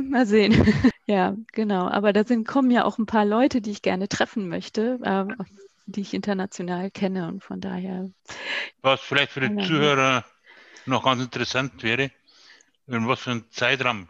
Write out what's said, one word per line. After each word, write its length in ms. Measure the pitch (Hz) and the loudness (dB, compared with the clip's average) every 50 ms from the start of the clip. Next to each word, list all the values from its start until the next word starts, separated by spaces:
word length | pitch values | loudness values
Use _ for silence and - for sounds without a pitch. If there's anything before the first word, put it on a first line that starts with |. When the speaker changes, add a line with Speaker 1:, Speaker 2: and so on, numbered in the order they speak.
| 269 269 | 2 2
Speaker 1:
mal 160 | 277 240 254 | 2 2 4
sehen. 300 | 202 208 220 202 202 220 | 4 6 6 6 6 6
<laughs> 520 | - - 220 208 - - 240 - _ _ | 6 6 4 4 4 4 2 2 _ _
Ja, 300 | - 208 190 185 196 196 220 226 - - | 0 2 2 2 2 0 -4 -10 -8 -6
genau. 340 | 226 220 208 202 180 180 - | -4 -2 0 0 0 0 0
Aber 260 | - 202 202 214 190 | 0 2 2 4 4
da 100 | 208 214 | 4 4
sind, 240 | - 247 226 220 - | 2 2 0 0 0
kommen 220 | - 277 262 254 | 0 2 4 4
ja 160 | 240 226 - | 4 4 2
auch 100 | 208 - | 2 0
ein 80 | - 214 | -2 -2
paar 220 | - 226 220 208 | 0 2 2 2
Leute, 340 | 208 208 226 262 302 - 254 | 2 4 4 2 2 2 0
die 120 | 202 214 202 | -4 -4 -6
ich 100 | - - | -4 -2
gerne 260 | - 185 180 196 - | -2 -2 -2 -2 -2
treffen 400 | - - - - - 226 196 175 | -2 -2 -2 -2 -2 -4 -6 -4
möchte, 500 | 165 180 - - - 214 220 240 254 240 233 | -6 -8 -8 -6 -4 -2 -2 -2 -2 -2 -2
ähm, 300 | 208 190 190 190 202 240 254 190 - - 392 392 - _ _ _ | -2 0 0 -2 -4 -6 -10 -12 -14 -16 -20 -20 -20 _ _ _
die 160 | - 190 208 | -12 -8 -8
ich 140 | 196 - - | -8 -6 -6
international 760 | 190 190 214 196 190 185 190 - - 180 175 180 175 185 196 | -6 -4 -2 -2 -2 -4 -6 -8 -8 -6 -6 -6 -6 -6 -8
kenne 380 | - - 202 185 190 185 170 165 | -6 -4 -4 -4 -2 -4 -6 -6
und 140 | 185 190 - | -8 -10 -12
von 180 | - 196 185 | -12 -12 -10
daher 480 | 190 190 185 180 185 190 185 185 190 190 - _ _ - - - - - - - - - - _ | -10 -8 -8 -8 -8 -8 -8 -8 -10 -12 -14 _ _ -18 -16 -12 -10 -8 -8 -8 -8 -10 -10 _
Speaker 2:
Was 200 | - 135 135 - | 0 0 0 0
vielleicht 320 | - - 139 143 143 - - | 0 0 0 0 0 0 -2
für 80 | 139 | -2
die 140 | 131 208 208 | -2 -2 -2
Speaker 1:
Ja. 80 | 202 196 | -2 -2
Speaker 2:
Zuhörer 600 | 180 160 147 147 147 143 135 135 135 131 120 - - _ _ _ - - - - - - - - | 0 0 2 2 4 4 4 2 2 2 0 -2 -6 _ _ _ -20 -20 -20 -20 -20 -20 -14 -6
noch 180 | 131 131 113 - | -2 -2 0 2
ganz 160 | 135 127 120 | 2 0 0
interessant 640 | 127 120 - - - - - 127 135 135 - 123 120 | -2 -4 -4 -4 -4 -2 -2 -4 -4 -4 -6 -6 -4
wäre, 280 | 110 117 127 139 135 - _ _ _ _ _ - - - - _ _ _ _ _ | -2 0 0 -2 -4 -6 _ _ _ _ _ -20 -20 -20 -20 _ _ _ _ _
in 200 | - 123 113 113 | -6 -4 -2 0
was 140 | 120 131 - | 0 -2 -2
für 120 | - 131 120 | -2 -4 -6
einem 120 | 110 107 _ | -6 -6 _
Zeitraum 560 | - - 123 123 135 127 123 123 117 101 90 | -6 -2 0 0 0 0 0 -2 -2 -4 -8